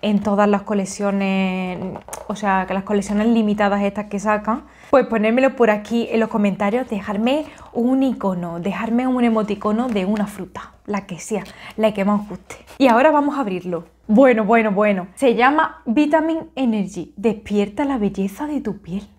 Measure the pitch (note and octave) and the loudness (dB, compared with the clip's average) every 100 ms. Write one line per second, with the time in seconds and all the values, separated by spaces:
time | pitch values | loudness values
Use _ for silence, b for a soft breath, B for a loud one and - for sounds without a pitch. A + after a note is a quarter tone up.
0 | G#3 G#3 G#3 G3+ G#3 G3+ G3+ G#3 F#3+ - | 2 0 2 2 4 2 0 -2 -2 -4
1 | G3+ G3 G3 F#3+ F#3+ F#3 F#3 F3+ F#3 - | -2 -2 0 0 0 -2 -6 -6 -8 -10
2 | - - - G3+ G#3 F#3+ F#3 F#3+ F#3+ G#3 | -12 -16 -10 -4 0 0 0 -6 -2 -2
3 | G3 G#3 A3 A3+ G#3 G#3 G3+ G3+ G3+ G3+ | 0 0 2 2 2 2 2 2 0 -4
4 | G#3 G3+ G#3 G#3 G#3 B3 - B B C4+ | -8 -4 -2 -2 -2 -4 -6 B B 2
5 | A#3+ A3 G#3+ A#3+ C4+ C4 A3+ G#3 G#3 A#3 | 4 0 2 4 2 4 2 2 0 -4
6 | A3+ A3+ A3 A3+ G#3 F#3 G#3 A#3+ B3+ G3+ | 0 -2 0 0 0 0 -2 -2 -4 -6
7 | F#3+ G#3 A#3 C#4+ D4 B B - A#3+ C4 | -4 -2 0 -2 -4 B B -2 0 2
8 | C4+ - G3 F3+ F3 E3+ F3 F#3 A#3 A#3 | 2 0 -2 -4 -6 -4 -4 -4 -2 0
9 | C4 B3 A#3+ A3 G#3 G#3 G#3+ G#3+ B3+ G#3 | 0 2 2 2 0 -2 -2 0 0 -2
10 | F#3 G#3+ G3+ - F#3 - - _ - G#3 | -2 -2 -2 -6 -12 -12 -16 _ -8 -8
11 | G3 D#3+ - G#3 F#3+ B B - G#3+ G3+ | -6 -14 -6 -8 -8 B B -2 0 0
12 | G3 G#3 G#3 F3+ - - - B C4+ A3+ | 0 0 -2 -14 -14 -20 -20 B 4 6
13 | D#4 D4 C#4+ C#4+ A3 F3+ F3+ E3+ E3+ _ | 6 4 2 -2 -4 -6 -6 -8 -8 _
14 | - G#3+ C4+ A3 G3+ A#3 A3 G3 G#3 G3 | 2 6 6 6 4 4 4 2 2 0
15 | F#3+ - A#3 G#3+ B3 D4+ D#4+ - - A3+ | -4 0 0 4 4 2 -2 -4 -2 2
16 | D4 D#4+ D#4+ D#4+ - - C4 G#3+ F#3 F3+ | 4 2 0 -4 -6 -4 -2 0 -4 -6
17 | D#3 - A3+ G#3 - G#3 G3+ G3+ C#4+ C4+ | -12 -4 -2 -2 -2 -2 -2 -2 -2 0
18 | G#3 G3 G3 G3 D4 D4 A3 - - F#3 | -2 -2 -6 -6 -6 -6 -6 -10 -8 -10
19 | G#3 | -10